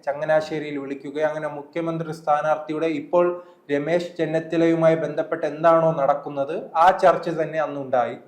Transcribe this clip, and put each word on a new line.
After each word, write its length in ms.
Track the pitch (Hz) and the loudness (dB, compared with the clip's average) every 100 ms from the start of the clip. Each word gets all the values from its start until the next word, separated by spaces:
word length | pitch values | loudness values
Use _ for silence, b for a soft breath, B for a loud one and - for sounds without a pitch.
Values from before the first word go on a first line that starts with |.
| - | -6
ചങ്ങനാശ്ശേരിയിൽ 720 | 143 156 156 156 156 147 143 | -6 0 0 0 -6 -6 -8
വിളിക്കുകയും 500 | 139 143 147 143 156 | -8 -10 -8 -2 -2
അങ്ങനെ 200 | 156 151 | -2 -6
മുഖ്യമന്ത്രി 680 | 143 - 170 165 165 160 | -8 -10 -6 -4 -4 -6
സ്ഥാനാർത്ഥിയുടെ 720 | 151 - 147 156 151 - 156 165 | -6 0 0 2 -2 -2 -4 -2
ഇപ്പോൾ 580 | 147 - 175 175 175 B B - | -2 0 2 2 0 B B -4
രമേശ് 460 | 143 147 175 175 - | -2 0 -2 -2 -4
ചെന്നിത്തലയുമായി 800 | 156 160 160 165 165 165 165 160 | -2 -2 -2 0 2 4 4 4
ബന്ധപ്പെട്ട് 500 | 147 147 156 165 156 | 0 -4 -4 -4 -4
എന്താണോ 460 | 151 165 165 160 | 2 4 6 4
നടക്കുന്നത് 720 | 160 139 143 - 143 139 185 - 160 | 2 0 0 -2 -6 -4 -6 -6 4
ആ 200 | 165 190 | 4 6
ചർച്ച 320 | 185 170 175 | 4 4 0
തന്നെ 300 | 156 151 156 | -4 -4 -2
അന്നുണ്ടായി. 580 | 143 143 131 127 117 120 | -4 -6 -2 0 0 -4